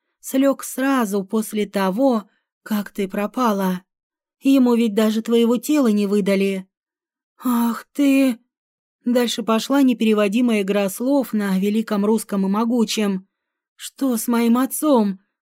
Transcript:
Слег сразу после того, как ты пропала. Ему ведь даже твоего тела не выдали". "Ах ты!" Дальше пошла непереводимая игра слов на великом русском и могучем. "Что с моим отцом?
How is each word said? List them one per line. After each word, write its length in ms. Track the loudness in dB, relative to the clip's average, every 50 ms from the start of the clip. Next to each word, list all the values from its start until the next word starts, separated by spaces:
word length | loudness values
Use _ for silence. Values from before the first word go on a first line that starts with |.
| _ _ _ _
Слег 440 | -10 -4 -2 0 2 2 0 -2 -4
сразу 600 | -12 -6 -4 -2 0 0 0 0 -2 -4 -4 -4
после 420 | -4 -4 -4 -4 -4 -4 -6 -4
того, 640 | -4 -2 -2 -2 -2 0 0 2 2 0 0 -4 _ _ _ _ _ _ _ -10
как 280 | -6 -6 -6 -6 -6
ты 160 | -6 -6 -6 -6
пропала. 760 | -4 -4 -6 -4 -4 -2 0 0 0 0 0 -2 -2 -4 -6 _ _ _ _ _ _ _ _ _ _ _
Ему 340 | 0 2 4 4 4 4 2
ведь 180 | 2 0 0 0
даже 280 | 2 0 2 0 -2
твоего 360 | -2 0 2 2 4 2 2 0
тела 300 | 0 0 0 2 2 2
не 180 | 2 0 0
выдали". 600 | 0 0 0 0 2 0 0 0 -2 -4 -6 -10 _ _ _ _ _ _ _ _ _ _ _ _ _ _ -8
"Ах 460 | -4 -2 0 0 0 0 -2 -6 -10 _ -4
ты!" 460 | 0 2 4 4 4 4 2 0 -2 _ _ _ _ _ _ _ _ _ _ _ _ -4
Дальше 380 | -2 0 0 0 0 -2 -4 -2
пошла 400 | -2 -2 -2 0 0 2 2 4
непереводимая 800 | 4 2 2 2 2 2 2 2 0 0 0 0 0 0 0 0
игра 260 | 0 -2 -2 -2 -2
слов 420 | -4 -4 -2 0 0 0 0 -2
на 260 | -2 -4 -2 0 -2 0
великом 440 | 0 0 0 -2 -2 -2 -2 -2 0
русском 420 | 2 0 0 -2 -4 -4 -2 -2
и 40 | 0
могучем. 760 | 0 -2 -2 0 0 0 0 0 -2 -2 -2 -2 -2 -4 -8 _ _ _ _ _ _ _ _ _ _
"Что 420 | -20 -20 -16 -8 -4 -2 -2 -2 -2
с 100 | -2 -2
моим 300 | 0 0 2 2 2 2
отцом? 640 | 0 -2 -4 -2 0 2 2 2 2 0 -4 -8 _ _ _ _